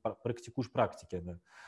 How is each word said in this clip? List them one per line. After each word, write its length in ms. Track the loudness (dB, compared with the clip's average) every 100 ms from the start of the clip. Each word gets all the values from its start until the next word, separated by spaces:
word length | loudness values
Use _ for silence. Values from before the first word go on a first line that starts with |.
пра-, 120 | -4
практикуешь 580 | 0 -2 -2 -4 -2 0
практики, 460 | 4 4 2 -6 -6
да. 160 | -4 -10 _ -20